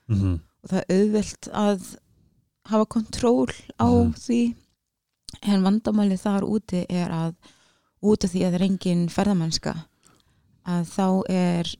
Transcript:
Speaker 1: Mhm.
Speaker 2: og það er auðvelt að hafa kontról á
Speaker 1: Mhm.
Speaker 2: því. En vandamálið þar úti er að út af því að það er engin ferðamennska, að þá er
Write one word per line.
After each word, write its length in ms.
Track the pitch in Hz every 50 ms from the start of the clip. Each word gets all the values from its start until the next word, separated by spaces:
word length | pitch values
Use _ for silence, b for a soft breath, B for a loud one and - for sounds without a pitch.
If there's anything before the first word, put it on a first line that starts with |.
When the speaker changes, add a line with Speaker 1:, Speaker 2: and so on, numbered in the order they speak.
| _ -
Speaker 1:
Mhm. 320 | 110 98 98 95 87 80 - _ _ _
Speaker 2:
og 80 | - -
það 80 | 180 185
er 180 | - - 180
auðvelt 520 | 185 208 214 214 214 196 - - - - -
að 440 | - 208 214 208 202 185 190 - - - _ _ _ _ _ _ _ _ _ _ _ _ -
hafa 200 | - 214 214 214
kontról 640 | - - 233 220 - - - - 240 247 262 254 240 - - - - - -
á 80 | 233 240
Speaker 1:
Mhm. 220 | 240 240 240 233 233
Speaker 2:
því. 400 | - - - 233 240 240 233 233 - _ _ _ _ _ _ _ _ _ _ _ _ _ - - -
En 200 | - 202 202 190
vandamálið 580 | 185 190 202 220 - 220 214 214 208 202 190 185
þar 220 | - 208 196 196
úti 440 | 196 - 214 220 - - - 180 175 -
er 220 | 180 180 175 175
að 240 | 170 165 165 165 165 _ b b b b b b b b b b b b
út 220 | - 208 214 - -
af 60 | 185
því 100 | 175 185
að 100 | 180 185
það 20 | 175
er 80 | 175
engin 460 | 190 190 196 180 - 185 175 175 175 170
ferðamennska, 760 | - - 196 202 202 175 165 165 160 - - 151 - 165 156 _ _ _ _ _ _ _ _ _ _ _ _ _ _ _ -
að 180 | 180 175 175 170
þá 360 | 165 - - 190 185 185 190 - -
er 360 | 185 185 180 175 175 170 170 - -